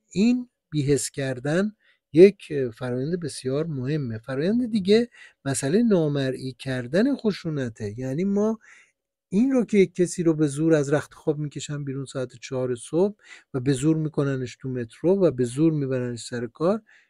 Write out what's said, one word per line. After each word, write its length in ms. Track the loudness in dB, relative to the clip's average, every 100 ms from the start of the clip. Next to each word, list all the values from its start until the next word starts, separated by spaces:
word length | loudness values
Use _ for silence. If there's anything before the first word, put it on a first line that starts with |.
| _
این 380 | 0 2 2 -4 _ _
بی‌حس 400 | -2 2 2 0
کردن 640 | -6 -8 -6 -2 0 -2 -4 _ _ _
یک 380 | 8 8 8 -6 -4 -4 -4
فرایند 420 | -6 -4 -4 -4
بسیار 460 | -6 -8 -4 -4 -4
مهمه. 520 | -4 -4 -4 -4 -8
فرایند 520 | -8 -4 0 0 0
دیگه 360 | -2 2 2 2 -6 -20 _
مسئله 380 | -6 -2 0 2
نامرئی 720 | 4 4 2 0 -2 -4 -8 -10
کردن 580 | -8 -6 -2 0 2 0
خشونته، 800 | -2 -4 -4 -4 -6 -6 -10 -6
یعنی 240 | -6 -2
ما 340 | -2 0 0 -2 _ -20 _ _ _ _ _
این 240 | 0 2
رو 120 | 2
که 140 | 2 4
یک 160 | 4
کسی 280 | 2 -2 0
رو 120 | 0
به 120 | 2 0
زور 280 | 0 2
از 180 | 2 2
رخت 220 | 0 -2
خواب 240 | -10 -6 -4
می‌کشن 460 | -4 -8 -10 -10
بیرون 200 | -8 -8 -8
ساعت 220 | -8 -8 -10
چهار 320 | -10 -6 -4 -6
صبح 400 | -4 0 0 -2 -18 -20 _
و 60 | -4
به 120 | 0
زور 240 | 0 2 2
می‌کننش 600 | 0 -2 -2 -2 -6 -8
تو 80 | -8
مترو 420 | -6 -8 -4 0 4 2
و 40 |
به 140 | 2
زور 280 | -2 2 2
می‌برنش 520 | 2 -2 -2 -4 -6 -8
سر 180 | -8 -8
کار، 360 | -2 0 0 -4 _ _